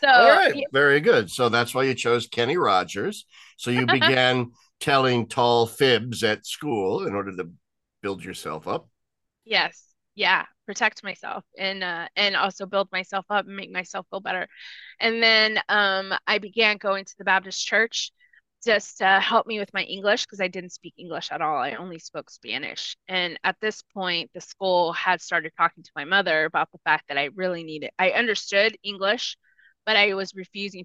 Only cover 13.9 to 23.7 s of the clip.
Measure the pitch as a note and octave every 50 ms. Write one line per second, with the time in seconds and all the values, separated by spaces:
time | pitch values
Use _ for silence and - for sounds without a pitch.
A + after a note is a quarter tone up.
13.9 | - F#3+ F#3 _ - G3 G3+ - F#3 F#3 F3 - - - - - - - - -
14.9 | - - A3 A3+ A3+ A3+ A#3 A3+ A3 A3 A3 A3 A3 G3+ - - G3+ G#3 G#3 G3
15.9 | F#3+ F#3+ F#3+ F#3+ F#3 - - - G#3+ G#3+ G3+ G3+ F#3+ A3+ A3+ G#3+ G#3 G3+ - G3+
16.9 | G3 G3 F#3+ - - - F#3+ G3 F#3+ F#3+ F#3 F#3+ F#3 - - - G#3+ G#3 A3+ A3+
17.9 | - - - - _ _ _ _ _ _ _ _ _ _ - A#3+ G#3+ G3+ - -
18.9 | - - G#3+ F#3+ G3 - G3 - A#3 A3+ - A3 A3+ G#3 G3+ - - F#3+ E3+ -
19.9 | F#3+ G3 G3 G3+ G#3+ B3+ - - - G3 F#3+ F3+ F3+ F#3+ F3 F3+ - - - E3+
20.9 | - - F3 F3 D#3 D3 - - C#3 D3+ E3 D3+ D3+ C#3 B2 C#3 A#2+ A#2 F3 F#3
21.9 | E3+ D#3+ - - - D#3 - _ - - - A#2 A2 C3 D3 G#2+ - - - -
22.9 | - _ _ - F#3 F#3 F3+ F3 D#3+ - - F#3 F3+ _ - G#3+